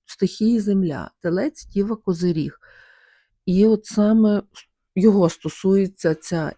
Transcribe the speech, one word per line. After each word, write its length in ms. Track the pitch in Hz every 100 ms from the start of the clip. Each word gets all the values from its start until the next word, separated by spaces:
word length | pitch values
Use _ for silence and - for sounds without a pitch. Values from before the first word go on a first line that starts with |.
стихії 560 | - - 185 - 214 233
земля, 500 | 208 196 180 135 - -
телець, 460 | 175 180 277 - -
діва, 300 | 196 202 214
козиріг. 640 | - 170 180 160 143 - _ - - _ _ _ _ _ -
І 200 | 185 214
от 200 | 214 -
саме 560 | - 208 220 214 208 - - - _ _
його 340 | - 214 202 170
стосується 840 | - 160 - 190 196 190 - 165
ця 380 | 160 - 170 151